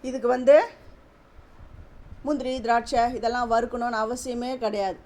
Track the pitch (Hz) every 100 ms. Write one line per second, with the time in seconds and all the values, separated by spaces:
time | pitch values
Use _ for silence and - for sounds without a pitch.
0 | 254 254 240 254 254 294 906 - - -
1 | - - - - - - - - - -
2 | - - - 294 254 254 226 233 233 254
3 | 240 254 233 240 240 226 240 240 240 226
4 | 220 247 254 240 247 254 220 208 196 175